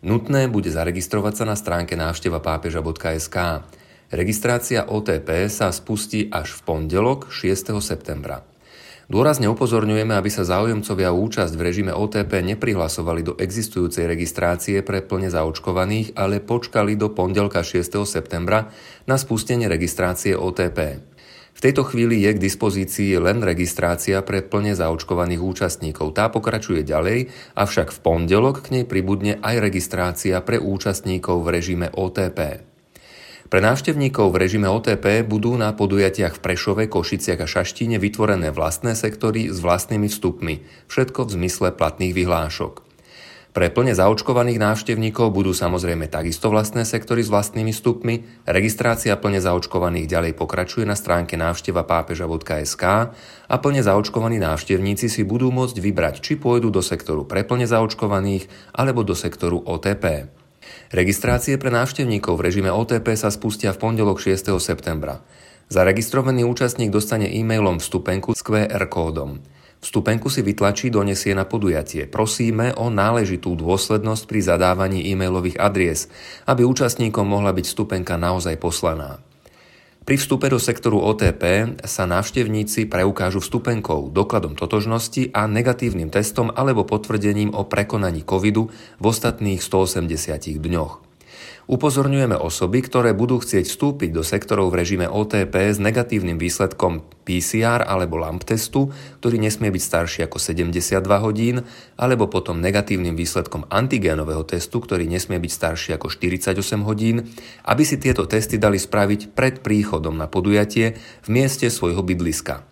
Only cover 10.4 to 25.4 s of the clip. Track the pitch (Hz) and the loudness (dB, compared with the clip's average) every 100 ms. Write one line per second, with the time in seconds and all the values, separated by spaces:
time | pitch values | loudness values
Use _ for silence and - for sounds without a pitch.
10.4 | 87 90 113 110 101 95 92 87 110 110 | 0 2 2 0 -2 0 2 2 0 0
11.4 | 90 80 85 90 92 85 104 104 90 98 | -2 0 -2 0 -2 -2 -2 -2 0 0
12.4 | 90 - 127 98 80 - 85 82 85 - | 0 -2 -2 0 -2 -2 -2 -2 -4 -4
13.4 | 90 104 110 - 87 87 85 85 85 - | -4 -4 -4 -2 -2 0 -2 -2 -4 -2
14.4 | 87 90 - 98 95 98 92 95 92 87 | 0 0 0 -2 0 -4 -2 -4 -2 0
15.4 | 80 78 - 90 92 107 107 - 98 101 | -2 -2 -2 -2 0 -2 -4 -2 -2 -2
16.4 | 101 120 - 113 104 107 107 107 92 98 | -2 -4 0 0 0 2 0 0 0 2
17.4 | 101 92 87 90 87 101 104 85 78 85 | 2 0 0 -2 -2 -2 -2 -4 -4 -4
18.4 | 87 107 107 - - - - 135 139 110 | 0 0 0 -12 -20 -14 -2 -2 0 -4
19.4 | - 123 110 80 87 - 90 92 101 92 | 0 0 2 0 0 0 -2 0 0 0
20.4 | 92 90 90 - 76 69 - - - - | -2 -2 -2 0 -4 -6 -16 -20 -20 -20
21.4 | - - 131 135 131 117 117 113 101 107 | -20 2 2 4 0 2 2 4 4 4
22.4 | 95 - 110 98 95 - 98 90 85 110 | 0 0 0 0 -2 0 2 4 4 2
23.4 | 101 87 87 - 87 87 - 98 95 101 | 0 0 -2 0 -2 0 0 -2 0 -4
24.4 | 95 104 104 95 82 82 - 87 87 85 | -2 -2 0 0 0 -2 -2 -2 0 0